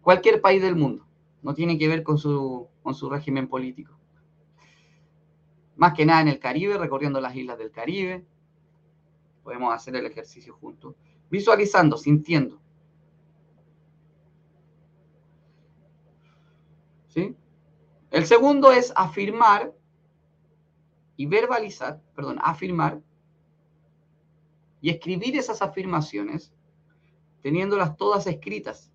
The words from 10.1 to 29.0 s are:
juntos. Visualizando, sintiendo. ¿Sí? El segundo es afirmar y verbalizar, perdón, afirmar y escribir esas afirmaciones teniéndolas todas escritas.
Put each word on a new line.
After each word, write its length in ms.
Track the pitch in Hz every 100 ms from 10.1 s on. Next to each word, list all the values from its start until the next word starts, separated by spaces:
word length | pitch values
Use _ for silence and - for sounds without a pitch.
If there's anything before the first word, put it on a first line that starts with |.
| 107 110 123 117
juntos. 400 | 107 - - 131 - _ _ _
Visualizando, 680 | 185 208 214 202 196 160 147
sintiendo. 640 | - 151 151 165 127 - _ _ _ _ _ _ _ _ _ _ _ _ _ _ _ _ _ _ _ _ _ _ _ _ _ _ _ _ _ _ _ _ _ _ _ _ _ _ _ _ _ _ _ _ _
¿Sí? 260 | - 190 - _ _ _ _ _ _ _
El 160 | 156 156
segundo 440 | 233 269 285 269
es 220 | 254 247
afirmar 800 | - 180 - 196 226 226 208 233 - _ _ _ _ _ _ _ _ _ _ _ _ _ -
y 40 | 143
verbalizar, 760 | 202 247 233 220 - 120 151 _ -
perdón, 220 | 139 -
afirmar 580 | - 160 185 175 151 147 _ _ _ _ _ _ _ _ _ _ _ _ _ _ _ _ _ _
y 100 | 147
escribir 460 | 170 170 180 240 277
esas 260 | 240 220
afirmaciones 920 | 196 196 190 165 151 101 101 151 - _ _ _ _ _ _ _ _ _
teniéndolas 540 | 139 160 196 202 175 151
todas 300 | 202 202 190
escritas. 640 | 165 - 208 117 110 _ _